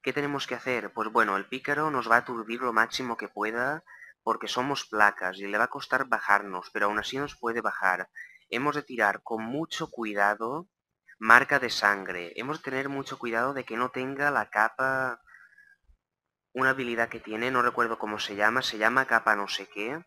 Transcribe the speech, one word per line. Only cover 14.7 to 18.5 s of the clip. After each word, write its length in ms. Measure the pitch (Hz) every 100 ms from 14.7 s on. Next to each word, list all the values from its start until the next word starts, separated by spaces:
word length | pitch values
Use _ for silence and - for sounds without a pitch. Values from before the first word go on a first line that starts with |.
| - 131 131 131 117 _ - - _ - _ _ _ _ _ _ _ _
una 160 | 127 131
habilidad 400 | 131 123 117 117
que 100 | 117
tiene, 320 | 107 110 123
no 100 | 131
recuerdo 380 | 120 123 117 113
cómo 200 | 107 104
se 180 | - 101
llama, 240 | 107